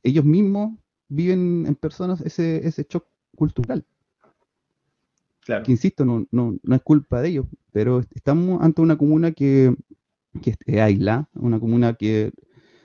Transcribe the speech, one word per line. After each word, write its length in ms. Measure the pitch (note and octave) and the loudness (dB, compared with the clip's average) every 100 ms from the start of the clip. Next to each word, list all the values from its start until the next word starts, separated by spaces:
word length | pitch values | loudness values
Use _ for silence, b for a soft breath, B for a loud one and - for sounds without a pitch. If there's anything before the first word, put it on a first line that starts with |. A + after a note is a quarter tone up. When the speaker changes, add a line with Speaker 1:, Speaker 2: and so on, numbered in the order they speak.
Speaker 1:
ellos 220 | B2 D3 | -2 2
mismos 540 | D3 E3 G3+ G3 G#3+ A3 _ _ - | 4 4 2 0 -4 -8 _ _ -10
viven 580 | C#3+ F3 F#3 F3+ F3 D#3+ | -4 -2 0 0 -2 -2
en 80 | C#3+ | -4
personas 440 | D#3 - F#3 F#3 | -6 -6 -6 -6
ese, 440 | D#3+ - E3 D#3+ E3 | -6 -4 -4 -2 -4
ese 180 | - D#3 | -6 -6
shock 160 | F3 - _ _ - | -8 -10 _ _ -4
cultural. 500 | D3+ - B2 B3 - _ _ _ _ _ _ _ _ _ _ _ _ _ _ _ | -4 -2 -6 -6 -8 _ _ _ _ _ _ _ _ _ _ _ _ _ _ _
Speaker 2:
Claro. 240 | - G#2+ | -8 -4
Speaker 1:
Que 60 | A2+ | 0
insisto, 340 | B2 F#3+ - | 0 0 0
no, 220 | C3+ A#2 - | -2 -2 -2
no, 240 | A#2+ A#2+ G2+ | -2 -2 -4
no 120 | - | -2
es 80 | C3 | 0
culpa 400 | - D3+ - A#2+ | 2 2 2 -4
de 60 | D#3 | -4
ellos, 180 | D#3 B2+ - _ | -4 -6 -12 _
pero 300 | G2+ A2 B2+ | -4 0 0
est-, 100 | A#2+ - | -2 -6
estamos 440 | - D3 F3+ F3 | -2 0 0 2
ante 220 | D#3+ D#3+ | 2 4
una 160 | E3 D#3 | 2 2
comuna 320 | D3 D#3 E3 | 2 2 0
que, 460 | D#3+ C#3 C3+ C3 A#2+ - - _ _ _ - | 0 2 4 4 2 -4 -20 _ _ _ -8
que 80 | - | -4
es, 60 | - - | -4 -2
es 140 | G#2 | 2
aislada, 480 | G#2+ G2 F#2+ A#2 D3+ | 4 2 0 -2 -4
una 260 | - A#2+ A2+ | -6 -2 -2
comuna 340 | A2+ A#2 A#2 | 0 2 0
que 380 | A#2 G#2 A2 G#2+ - _ _ _ _ | 0 -2 -2 -2 -8 _ _ _ _